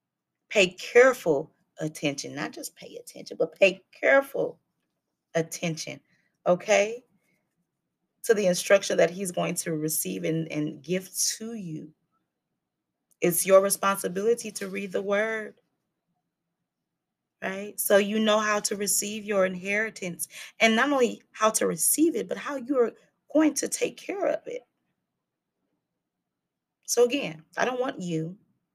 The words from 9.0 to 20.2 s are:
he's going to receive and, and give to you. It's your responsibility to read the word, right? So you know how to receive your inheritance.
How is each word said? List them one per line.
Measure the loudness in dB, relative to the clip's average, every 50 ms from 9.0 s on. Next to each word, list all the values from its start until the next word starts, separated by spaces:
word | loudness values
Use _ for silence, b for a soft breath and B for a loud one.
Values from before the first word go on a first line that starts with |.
| 2 2
he's | 2 -2 -8 -6
going | -4 -4 -4 -4 -4
to | -4 -4 -4 -4
receive | -2 -2 -2 -2 -4 -4 -4 -6 -4 -4
and, | -2 -2 -2 -2 -4
and | -4 -4 -4 -4 -6 -8
give | -6 -4 -4 -4 -6 -6 -6 -4 -2 -2 -4
to | -6 -8 -12 -10
you. | -10 -10 -10 -10 -10 -12 -14 -20 _ _ _ _ _ _ _ _ _ _ _ _ _ _ _ _ _ _ _ _ _ _ _ _ _
It's | 0 0 2 0 4
your | 6 6 6
responsibility | 6 4 0 0 0 0 0 0 -2 -6 -4 -2 0 0 0 0 -2 -8 -10
to | -10 -10
read | -8 -8 -8 -8 -6
the | -6 -4 -2
word, | 0 0 0 0 -2 -4 -6 -8 -10 -16 _ _ _ _ _ _ _ _ _ _ _ _ _ _ _ _ _ _ _ _ _ _ _ _ _ _ _ _ _ _ _ _ _ _ _ _ _ -8
right? | -8 -6 -8 -10 -10 -8 -6
So | 0 4 4
you | 4 4 2 0 0
know | 2 2 2 2
how | 2 0 0 0
to | -2 -2 -4
receive | -4 -2 -2 -2 -2 -2 -4 -6 -8 -6
your | -2 0 2 2
inheritance. | 2 0 -4 -6 -4 -2 -2 -2 -4 -6 -8 -10 -10 -8 -10